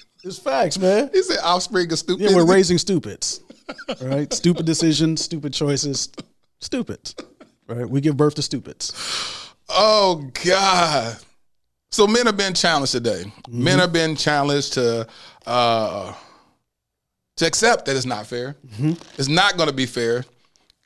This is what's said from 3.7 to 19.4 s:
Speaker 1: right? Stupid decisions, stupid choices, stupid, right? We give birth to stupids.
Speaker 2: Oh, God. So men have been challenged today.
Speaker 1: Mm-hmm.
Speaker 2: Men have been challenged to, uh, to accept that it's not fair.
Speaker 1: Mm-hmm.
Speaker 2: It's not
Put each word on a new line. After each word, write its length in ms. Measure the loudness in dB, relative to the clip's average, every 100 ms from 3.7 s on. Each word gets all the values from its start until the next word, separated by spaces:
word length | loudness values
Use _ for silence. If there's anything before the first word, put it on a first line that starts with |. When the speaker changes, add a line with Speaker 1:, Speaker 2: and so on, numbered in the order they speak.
| -14 -10 -8
Speaker 1:
right? 300 | -4 -2 -2
Stupid 320 | 0 2 2 0
decisions, 580 | 2 2 2 2 -2
stupid 300 | -6 -8 -6
choices, 560 | -4 -2 0 -2 -4 -8 -12 -20 _ _ _
stupid, 540 | -8 -6 -6 -10 -14 -16 -20 _ -20 _ -12
right? 200 | -8 -4
We 140 | 0
give 160 | 0 2
birth 180 | 2 0
to 60 |
stupids. 1120 | -6 -6 -10 -12 -10 -10 -8 -6 -8 -12 -18 _ -4
Speaker 2:
Oh, 580 | 2 4 4 2 0 -6 -6
God. 720 | 0 2 4 2 2 0 -2 -8 -16 _ _ _ _ _ _
So 160 | 2 4
men 180 | 4 2
have 100 | 2
been 160 | -2 0
challenged 360 | 0 2 0
today. 300 | -2 -2 -4 -8 -16 -12
Speaker 1:
Mm-hmm. 160 | -2
Speaker 2:
Men 160 | 2 4
have 140 | 2
been 220 | 2 0 0
challenged 580 | 0 2 2 0 -2
to, 340 | 0 0 0 -6 -12 -20 -16 -4
uh, 680 | 0 2 2 0 -6 -10 -14 -20 -20 _ _ _ _ _ _ _ _ _ -2
to 80 | -2
accept 400 | 2 2 2 0
that 100 | -4
it's 100 | -2
not 200 | -6 -8
fair. 300 | -8 -8 -12 -14
Speaker 1:
Mm-hmm. 260 | -4 -2 -4 -8 -6
Speaker 2:
It's 120 | 0
not 260 | 2